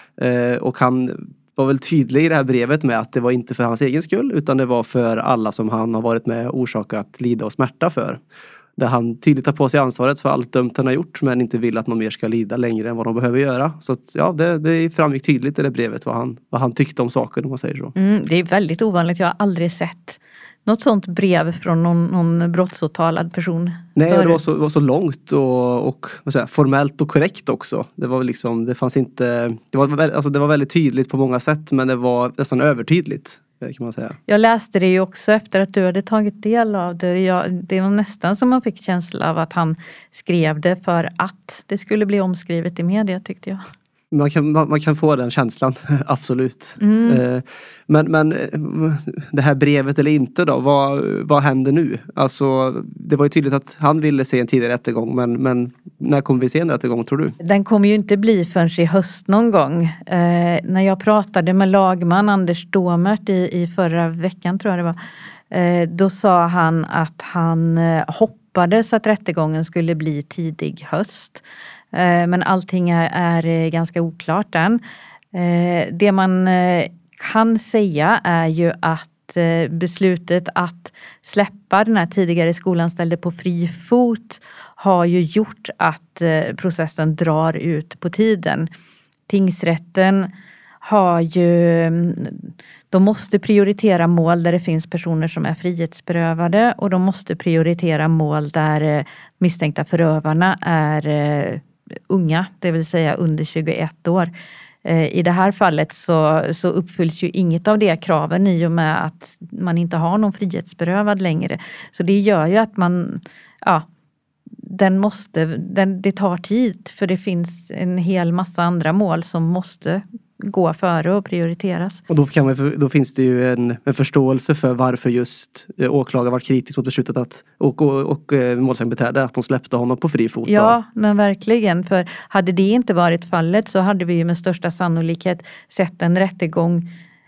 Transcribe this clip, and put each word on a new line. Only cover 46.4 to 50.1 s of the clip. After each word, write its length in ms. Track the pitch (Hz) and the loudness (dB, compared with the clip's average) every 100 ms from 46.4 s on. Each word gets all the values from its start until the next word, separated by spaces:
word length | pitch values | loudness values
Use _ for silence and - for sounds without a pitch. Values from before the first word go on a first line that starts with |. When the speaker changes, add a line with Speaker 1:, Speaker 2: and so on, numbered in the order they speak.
| 131 - - - | -2 -6 -16 -2
Speaker 2:
Mm. 300 | 208 214 233 175 123 127 | 2 4 4 2 2 -2
Speaker 1:
Eh, 60 | - - - - - | -6 -16 -20 -14 2
men, 260 | 151 156 | 2 4
men, 200 | 156 156 | 2 2
eh, 80 | - - 151 151 160 160 151 - - 143 | 0 -4 -6 -6 -2 -2 -2 -6 -12 -4
det 100 | 147 | 0
här 140 | 139 135 | 2 4
brevet 440 | 147 143 135 143 | 4 2 2 0
eller 120 | 143 | 2